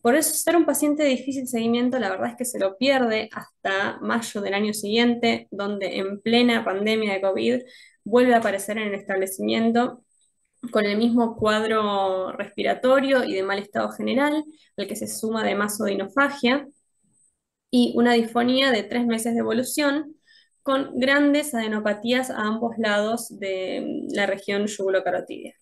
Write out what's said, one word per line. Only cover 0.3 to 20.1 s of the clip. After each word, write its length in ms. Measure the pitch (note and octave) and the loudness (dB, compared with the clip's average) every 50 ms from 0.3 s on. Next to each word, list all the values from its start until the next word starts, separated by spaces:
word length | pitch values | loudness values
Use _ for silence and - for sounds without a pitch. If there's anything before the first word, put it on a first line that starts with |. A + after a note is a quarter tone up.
| - | -2
ser 240 | - - E4 E4 | -2 0 4 4
un 80 | F4 D#4+ | 4 4
paciente 380 | D4+ C#4 - D4+ D4 D4 D4+ D4+ | 4 2 2 0 0 2 2 2
de 60 | C#4 | 2
difícil 380 | B3+ - - C#4 C4 C#4 B3+ | 2 0 -2 -6 -6 -6 -6
seguimiento, 500 | B3 B3 A3+ A3+ A#3 A#3 A#3+ B3 B3+ B3+ B3+ | -4 -4 -2 0 0 0 2 0 0 0 0
la 100 | G#3+ F#3+ | -2 -2
verdad 220 | F#3+ G3 A3+ A#3+ | -2 -4 -4 -6
es 60 | A#3 | -6
que 80 | - B3+ | -6 -8
se 140 | - - G#3 | -6 -4 -2
lo 180 | F#3+ F#3+ F#3+ | -2 -2 -2
pierde 520 | - B3 C#4 C#4 C4 B3 A3+ A3 A3 A3 A3 - | 0 0 2 2 2 2 2 0 -2 -4 -6 -12
hasta 640 | A3 - - _ _ - G3 G3 G3 G3+ A3 - - | -14 -14 -14 _ _ -4 -2 -2 -2 -2 -4 -6 -6
mayo 400 | G3+ G#3 A3+ A#3 A#3 - - G#3+ | -4 -2 -2 -2 -2 -4 -8 -6
del 120 | G3+ G3 G3 | -4 -2 -2
año 200 | G3+ G#3+ G#3 G#3 | 0 0 -2 -2
siguiente, 720 | G#3+ - G3+ G#3+ A#3 A#3+ A#3+ A#3 A#3 A#3 A#3 A3+ A3+ - _ | -4 -4 0 2 2 4 2 2 2 2 0 0 0 -6 _
donde 460 | - F#3+ G3+ G3+ G#3 G3+ G3 F3+ - | -8 -6 -6 -4 -4 -4 -6 -6 -4
en 240 | G3+ G3 G3 G3+ G3+ | -4 -4 -4 -6 -4
plena 440 | _ A3 A3+ A#3+ B3 A#3+ A#3 A3+ A3+ | _ 2 4 4 4 4 2 2 0
pandemia 480 | G3 F#3 G3 G#3 G#3+ A3 A3 A3 G#3 G3 | -2 -2 0 0 0 0 0 0 -2 -2
de 80 | F#3+ | 0
covid 400 | F#3+ G3 F#3+ G#3+ A3+ A#3 B3 B3 B3 - - - - _ _ _ _ | 0 0 0 0 0 0 0 -2 -4 -10 -20 -20 -20 _ _ _ _
vuelve 300 | G3+ G#3+ B3 B3 B3+ A#3+ | 2 4 4 6 6 4
a 40 | |
aparecer 400 | A3+ A3+ G#3 G3 G3 - - G#3 | 4 4 2 -2 -2 -4 -4 -6
en 120 | A3+ A3 G#3 | -4 -4 -4
el 40 | G3 | -6
establecimiento 1080 | G3 G3 - G3 F#3+ F#3+ F#3 - - G#3 G#3+ A3 A3+ A3+ A#3 A3+ A#3 B3 C4 - - _ _ _ _ _ _ _ _ _ _ _ _ - A#3 | -4 -2 -2 0 0 0 -2 -4 -4 -2 0 2 2 2 4 4 2 2 0 -4 -12 _ _ _ _ _ _ _ _ _ _ _ _ -16 -2
con 140 | - A3 G#3 | 0 0 0
el 120 | G#3 G3+ | 2 0
mismo 380 | G#3 A#3 A#3+ A#3 A#3+ A#3 A3+ A3 | 2 2 2 4 2 2 2 0
cuadro 960 | - G#3+ G#3+ G#3+ G#3+ A3 A3 A3+ A3 G#3+ G#3 G3+ G3 G3 F#3+ F#3+ F#3 F#3 F#3+ | 0 0 2 2 2 0 0 0 0 0 0 0 0 0 0 0 -2 -4 -6
respiratorio 920 | - - G3+ - - - G3+ G3+ G3+ - - B3+ C4 C#4 C4+ C4+ C4+ B3+ A3+ | -6 -8 -10 -8 -6 -2 0 0 0 2 4 4 4 4 4 4 2 2 2
y 120 | - G3 | 0 -2
de 80 | F#3+ F#3+ | -2 -2
mal 160 | G3 G3 G3+ | -2 -2 -4
estado 320 | G3+ - - A3+ G#3+ G#3+ | -6 -4 -4 -4 -4 -4
general, 520 | - - G#3+ G#3+ A3 B3+ C#4+ D4 D4 D#4 D4+ - - _ _ _ _ | -4 -4 -4 0 2 2 2 2 2 -2 -4 -6 -16 _ _ _ _
al 100 | - G3 | -10 -8
que 80 | - G#3+ | -8 -6
se 120 | - G#3+ | -8 -8
suma 340 | G#3 - - - A3 A3 A3 | -8 -6 -6 -4 -4 -2 -2
además 380 | G#3+ G3+ G3 G3+ G#3 G#3 - - | 0 0 0 0 -2 -2 -2 -4
odinofagia, 880 | G#3+ G3+ G3 F#3+ G3 G3+ - C#4 C#4 C#4 C#4 - - A#3+ C4 C#4+ C#4+ - _ _ _ _ _ _ _ _ _ _ _ _ _ _ _ _ _ _ _ _ | -2 -2 -2 -2 -4 -2 0 0 2 2 0 0 2 2 2 2 -2 -8 _ _ _ _ _ _ _ _ _ _ _ _ _ _ _ _ _ _ _ _
y 240 | - B3 A#3+ A#3 - | 2 4 4 4 4
una 180 | A#3 A#3+ A#3+ A#3+ | 2 4 4 4
disfonía 580 | A#3 A3+ A3+ A3+ A#3+ A#3+ B3 B3+ C4 C4+ C4+ | 4 2 0 0 0 2 2 2 4 4 2
de 120 | B3 G#3 G3+ | 2 0 -2
tres 220 | - - A#3+ A#3+ | -2 -2 -2 0
meses 280 | A#3 A3+ A3+ A3+ A#3+ A#3 | 0 0 0 -2 -2 0
de 80 | A#3 | 0
evolución, 720 | A3 A3 A3 A#3 B3+ - - D#4 D4 C#4+ C#4 D4+ D4+ D4 | 0 0 0 -2 -2 -2 -2 0 0 2 0 0 -4 -6